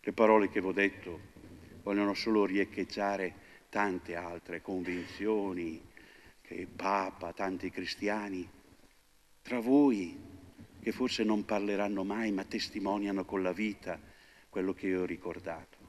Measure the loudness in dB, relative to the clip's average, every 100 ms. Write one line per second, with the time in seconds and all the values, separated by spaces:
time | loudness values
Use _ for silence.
0 | -2 6 8 8 6 2 0 2 2 0
1 | -12 -12 -14 -20 -20 -20 -18 -10 -2 2
2 | 2 0 2 4 6 4 0 -2 -4 -2
3 | 0 0 -4 -6 -20 -20 -6 0 0 0
4 | -4 -8 -6 -10 -10 -10 -4 -4 -2 -4
5 | -6 -4 0 0 0 -4 -6 -8 -14 -20
6 | -20 -20 -20 -20 -12 -10 -10 -6 0 0
7 | 0 -6 -10 -4 -4 -4 -6 -6 -8 -2
8 | -2 -2 -4 -6 -8 -14 -20 -20 -20 -20
9 | _ _ _ -20 -6 -2 6 8 8 4
10 | -2 -8 -16 -18 -20 -20 -20 -6 -6 -2
11 | -2 2 2 2 2 0 2 0 0 0
12 | -2 0 0 -2 -2 -6 -4 -4 -2 0
13 | 0 -2 -2 0 0 0 -2 -2 -8 -8
14 | -10 -20 -20 -20 -8 -2 -2 0 0 0
15 | 0 -4 -8 -8 -8 -10 -12 -20